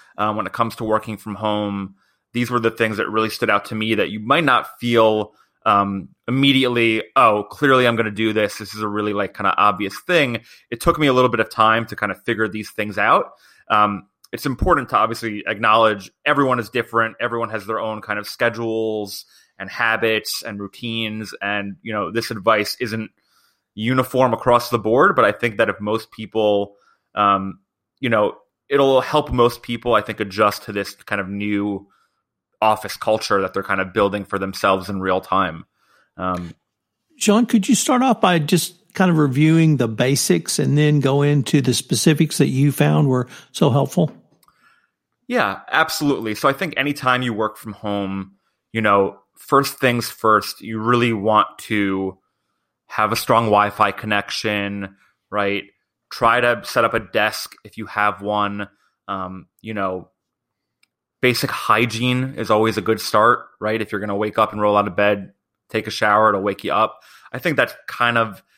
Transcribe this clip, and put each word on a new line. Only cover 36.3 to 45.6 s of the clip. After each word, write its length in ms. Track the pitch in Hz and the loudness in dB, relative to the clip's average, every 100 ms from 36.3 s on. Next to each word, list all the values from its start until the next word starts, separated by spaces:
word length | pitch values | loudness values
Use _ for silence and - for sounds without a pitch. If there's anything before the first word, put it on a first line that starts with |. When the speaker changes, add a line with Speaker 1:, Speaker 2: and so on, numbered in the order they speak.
| 90 87 - _ _ _ _ _ _ | -4 -8 -16 _ _ _ _ _ _
Speaker 2:
Sean, 280 | - 208 240 | 2 2 4
could 240 | 226 190 | 0 2
you 60 | 240 | 0
start 260 | - 254 | 2 2
off 180 | 262 220 | 2 2
by 200 | 190 175 | 2 2
just 540 | 147 170 - - _ | 2 0 0 -12 _
kind 180 | - 185 | 0 2
of 60 | 160 | 4
reviewing 600 | 147 131 156 165 160 143 | 2 4 4 6 6 4
the 100 | 117 | 0
basics 680 | 110 123 139 - 175 - - | 0 0 2 2 0 0 -2
and 180 | 139 143 | 2 4
then 240 | 151 147 | 4 4
go 220 | 135 139 | 2 2
into 400 | 143 147 127 147 | 2 2 2 2
the 120 | 131 | 2
specifics 640 | 120 - 123 - 147 156 - | -2 -2 0 2 2 0 2
that 80 | 139 | 0
you 240 | 131 143 | 4 2
found 360 | 135 147 156 143 | 2 2 4 2
were 200 | 127 123 - - | 2 -2 -10 -18
so 180 | - 151 | 0 2
helpful? 420 | 131 135 - 165 - _ _ _ _ _ _ _ _ _ _ - | 2 0 0 -2 -4 _ _ _ _ _ _ _ _ _ _ -4
Speaker 1:
Yeah, 320 | 247 110 95 | 0 0 -4